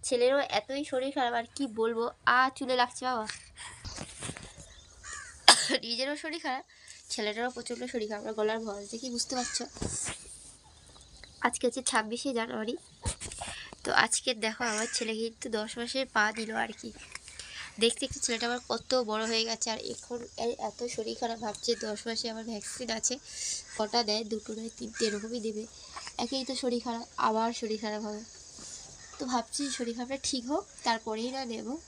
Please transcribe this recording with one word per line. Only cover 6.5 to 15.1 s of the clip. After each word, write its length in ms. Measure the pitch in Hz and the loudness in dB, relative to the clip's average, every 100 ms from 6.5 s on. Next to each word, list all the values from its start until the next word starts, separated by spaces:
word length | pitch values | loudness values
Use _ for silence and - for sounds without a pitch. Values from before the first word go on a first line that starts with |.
| 262 - - - - - | -2 -4 -20 -20 -20 -8
ছেলেটারও 380 | - 214 214 247 247 | -2 -2 0 -2 -4
প্রচণ্ড 260 | 233 240 247 | -8 -6 -4
শরীর 140 | 247 214 | -2 -2
খারাপ। 120 | 208 | -4
আমার 120 | 214 220 | -4 2
গলার 200 | 214 220 220 | 2 2 -2
ভয়েস 200 | 202 202 | -6 -6
দেখে 160 | 233 262 240 | -6 -4 -2
বুঝতে 160 | - 254 | 0 0
পারছো। 260 | 240 - 247 - - - - - - - - - - - - - - - - - 247 | 0 -2 -6 -4 -2 -2 -4 -6 -12 -18 -18 -20 -20 -20 -20 -20 -20 -20 -20 -2 0
আজকে 160 | - 247 | 2 0
হচ্ছে 160 | - - | 0 2
ছাব্বিশে 400 | 240 214 240 285 233 | 2 0 -2 0 0
জানুয়ারি। 360 | 226 240 214 294 - - - - - - - - - - | -2 -2 -2 -4 -8 -6 -6 -6 -8 -8 -10 -10 -12 -6
তো 60 | - - | 4 8
আজকে 260 | 226 - - 226 | 8 4 2 0
দেখো, 180 | 220 220 240 | 0 0 0
আমার 160 | 214 226 - | 2 0 0
ছেলে 160 | 220 | 0